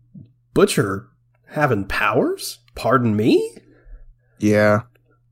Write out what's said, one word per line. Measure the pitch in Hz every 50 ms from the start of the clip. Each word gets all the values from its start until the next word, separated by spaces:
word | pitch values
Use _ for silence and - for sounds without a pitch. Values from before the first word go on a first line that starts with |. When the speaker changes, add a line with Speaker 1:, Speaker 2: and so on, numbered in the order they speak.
| _ _ - - - - _ _ _ _ _
Speaker 1:
Butcher | 156 196 202 - - 104 98 98 98 - - _ _ _ _ _ _ _ -
having | - 156 147 135 117 98 98
powers? | - - - 110 104 214 277 240 339 392 - - - - - _ _ _
Pardon | - - 113 127 131 120 113 104
me? | 107 110 139 320 427 453 - - - _ _ _ _ _ - - - - - - _ _ _ _ -
Speaker 2:
Yeah. | 107 104 104 104 104 104 104 - - - _ _ _ _ _ _ _ _